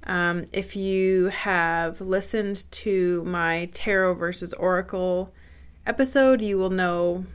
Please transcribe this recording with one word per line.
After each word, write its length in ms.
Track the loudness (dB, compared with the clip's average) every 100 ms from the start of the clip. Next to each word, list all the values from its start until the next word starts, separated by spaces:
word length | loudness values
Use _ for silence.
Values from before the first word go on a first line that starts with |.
| -4
Um, 400 | 0 2 0 -2
if 240 | -6 -6 -4
you 500 | 0 2 4 4 2
have 720 | 0 -2 0 2 0 -2 -4
listened 720 | -2 -2 0 -2 -2 -4 -8
to 520 | -8 -2 0 2 0 -2
my 440 | -2 0 -2 -4
tarot 400 | -6 0 2 2
versus 400 | 2 -2 -4 -8
oracle 800 | -2 0 0 -2 -2 0 -2 -4 -10 -20 -20 -20 -12 -4
episode, 560 | 0 2 4 6 6
you 160 | 2 0
will 120 | 0
know 560 | 2 0 0 0 -2 -6